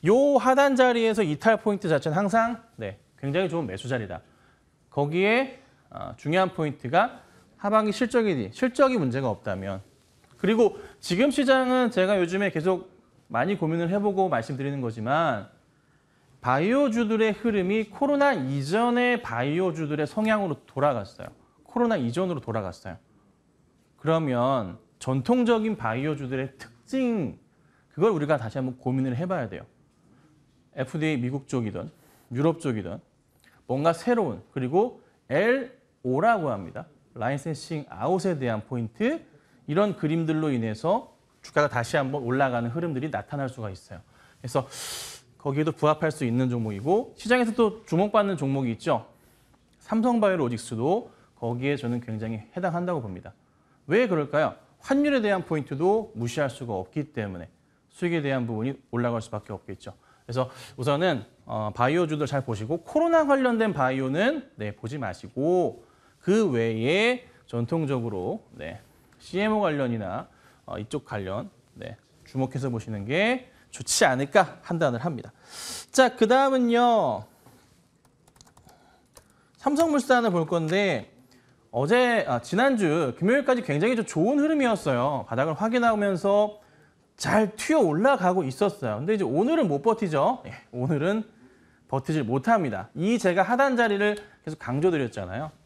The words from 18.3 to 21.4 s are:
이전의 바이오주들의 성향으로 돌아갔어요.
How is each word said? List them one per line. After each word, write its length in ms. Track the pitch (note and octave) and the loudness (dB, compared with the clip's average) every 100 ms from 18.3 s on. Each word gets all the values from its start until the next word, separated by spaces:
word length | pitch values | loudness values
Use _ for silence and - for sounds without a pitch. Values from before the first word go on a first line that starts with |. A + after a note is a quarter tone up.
이전의 880 | A3 C3 C#3 C#3 G3 A#3+ A#3+ B3 A#3+ | 2 -2 -2 0 0 2 2 2 0
바이오주들의 840 | - A#2 C3+ D#3+ F#3 D#3+ D3+ D3+ D3 | -2 -4 -2 0 -2 -2 -4 -2 -2
성향으로 600 | - G#3+ G#3+ G3 D3 - | -2 0 0 0 -6 -8
돌아갔어요. 640 | - C#3+ A#2+ G2 - F2 - | 0 0 0 -6 -14 -18 -18